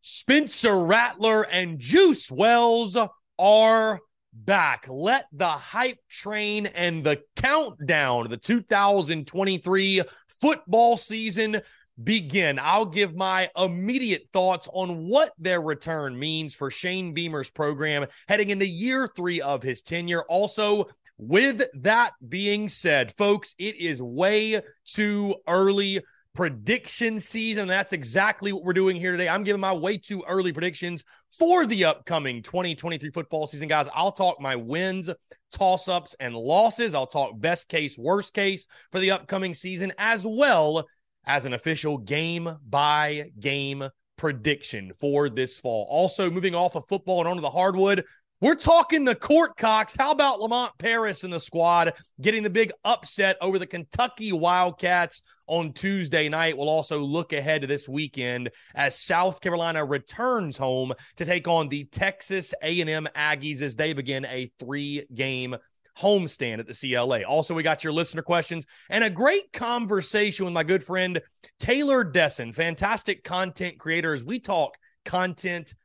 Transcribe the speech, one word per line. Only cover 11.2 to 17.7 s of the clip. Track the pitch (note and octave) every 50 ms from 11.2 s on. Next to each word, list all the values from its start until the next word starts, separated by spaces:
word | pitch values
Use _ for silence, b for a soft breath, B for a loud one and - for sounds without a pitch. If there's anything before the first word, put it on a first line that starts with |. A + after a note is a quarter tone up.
| A3 A3 F3+ G3 A3 G#3+ G#3+ G#3 b b b b b b _ - A2+
begin. | C#3 G#3+ A3+ F3 C#3+ C3+ G3 F3 D#3 C#3 C3
I'll | C3 D#3 F3+ G#3 A3+
give | F#3 D#3 G3 G3+ F#3 D#3
my | F3 F#3+ F#3+ F#3 F#3 F#3 E3+ _
immediate | E3 F#3 F#3+ E3+ F3 F#3+ G#3 B3 C4+ C4 A3+ F#3+ D3+ - _
thoughts | - G3 F#3 F#3 F#3 E3+ - -
on | - F#3 F#3+ F3+ F3 E3 D#3+
what | F3 A3+ C#4+ D#4+ D#4 - _
their | E3 F#3 F3+ F3 D#3+
return | D#3 D#3 C#3+ - D#3+ D#3+ D#3 D3 C3+ B2 B2
means | C#3 D#3 D#3+ D#3+ D#3 D3 -
for | - C#3+ C3+
Shane | - - - F3+ F3+ F#3+ F#3 F3 D3+
Beamer's | D#3 E3+ E3 D#3 D3 C3+ -
program | _ - D3+ D3